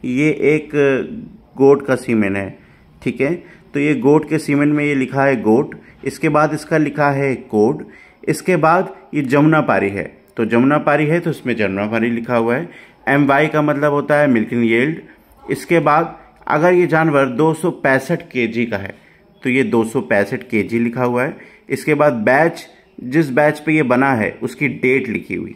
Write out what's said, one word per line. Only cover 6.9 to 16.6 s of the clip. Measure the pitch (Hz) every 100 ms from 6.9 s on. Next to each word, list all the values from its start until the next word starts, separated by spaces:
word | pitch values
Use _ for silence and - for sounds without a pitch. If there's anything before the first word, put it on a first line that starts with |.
| 143 143
है | 139 139 117
कोड, | - 107 110 156 - - - _
इसके | - 151 - 175
बाद | 156 175 185 - -
ये | 151
जमुना | 127 143 151 156
पारी | 127 98 98
है, | 98 - - _ -
तो | 110
जमुना | 117 135 147
पारी | 151 147 151
है | 170
तो | 170
इसमें | 139 127 113
जमुना | 98 95 107
पारी | 113 117
लिखा | 117 117 120
हुआ | 113 127
है। | 170 - - _ -
एमवाई | 143 139 139 156
का | 151
मतलब | 147 143 147
होता | 143 - 147
है | 147
milking | 113 110 120 113
yield। | 113 143 165 - - _ _ -
इसके | 135 - 170
बाद | 151 156 165 - - _ -
अगर | 151